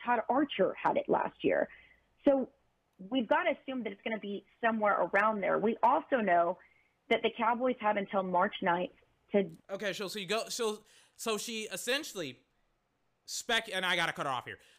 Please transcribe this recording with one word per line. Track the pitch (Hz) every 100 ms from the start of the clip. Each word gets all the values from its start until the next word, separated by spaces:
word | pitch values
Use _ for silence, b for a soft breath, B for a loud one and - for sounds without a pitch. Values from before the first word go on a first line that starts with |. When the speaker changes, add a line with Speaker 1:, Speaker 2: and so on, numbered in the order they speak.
| -
Speaker 1:
Todd | 240 -
Archer | 247 302 - 185 -
had | 156 -
it | -
last | 143 - -
year. | - 73 - B B B B _ -
So | 269 240 _ _ _ _ _ 190
we've | 262 220
gotta | 302 349
assume | 285 - 262
that | 220
it's | 202
gonna | 233 220
be | 202 196 - _
somewhere | 233 226 208 - 175
around | 196 214 214
there. | 180 160
We | 214 226
also | 226 294 - 262
know | 202 175 170 185 b b b b -
that | 226
the | 226 226
Cowboys | 226 233 254 247
have | 214 208
until | 196 202
March | 185 180 202 -
ninth | 190 175 180 - _ _ _
to | 208 180 165 -
Speaker 2:
Okay, | 196 208
so, | 180 196
so | 208
you | 180
go, | 214 196
so, | - 226 208 b b b -
so | 233 208
she | 208 226 214
essentially | 190 - 269 320 202 147 120 _ _ _ _ _ _ _ _ -
spec-, | - - 226 220
and | 185 185
I | 180
gotta | 165
cut | 151 151
her |
off | 127 113
here. | 98 b